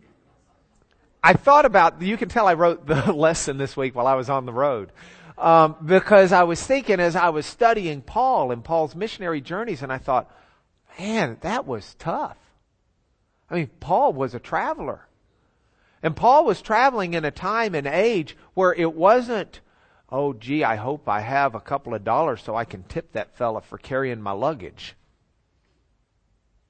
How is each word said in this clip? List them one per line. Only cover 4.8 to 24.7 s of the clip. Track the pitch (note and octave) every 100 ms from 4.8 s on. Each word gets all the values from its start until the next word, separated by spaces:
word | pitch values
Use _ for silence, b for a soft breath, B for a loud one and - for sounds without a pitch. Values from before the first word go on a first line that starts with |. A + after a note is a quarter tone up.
| F#2 B B B B -
um, | E3 E3 D#3 D#3 D#3
because | F#3 - G#3 F#3+
I | F#3
was | E3+ E3 -
thinking | C4+ A3+ F#3
as | F3 E3+
I | E3+
was | D3+ C#3+
studying | - A#3 A3+ E3+ D3
Paul | - G#3+ C4 A#3 C3
and | A#2+
Paul's | A2+ E3 D#3 D#3+
missionary | A3 - F3+ D#3
journeys, | B2+ F3+ A#3+ D3
and | C3+
I | C3
thought, | - B2+ - b b b b _ _ -
"Man, | G3 A3+ D3 A2+
that | D#3+ A#3+ G3+
was | A2+ - -
tough." | D#3+ A#3 D4+ - _ _ _ _ _ _ _ _ _ _ _
I | F3
mean, | D3 -
Paul | C3+ F#3+ C#4
was | C#3+ C3
a | A2+
traveler. | - D#3+ B3 D#4 D3+ G#2 _ _ _ _ _ _ _ _ _ _
And | E3 D3+
Paul | A3+ C#4+ D#4
was | F3
traveling | - A3 C4+ A#3+ F3+
in | E3+ D3+
a |
time | - F3+ A3 A3 D#3+
and | C#3
age | D#3+ A3+ G#3 D3 b b -
where | F3+
it | E3+ E3 D#3+
wasn't, | F#3 B3 A#3+ A3 - - _ _ _ _ _
"Oh, | C3 C#3+
gee, | A#2 A#2 D3+
I | B2+ A2
hope | A#2+ D3 -
I | G#2
have | G#2+ C3+ C#3
a | A2
couple | - C#3 -
of | A2
dollars | G2+ B2+ D#3+ A2
so | - A2
I | A#2
can | G2
tip | F2+ E3 -
that | A2 G2 -
fella | A#2 A2
for | - G#2+
carrying | - C3 C3+ A#2
my | G2+
luggage." | G2+ C3+ D3 F2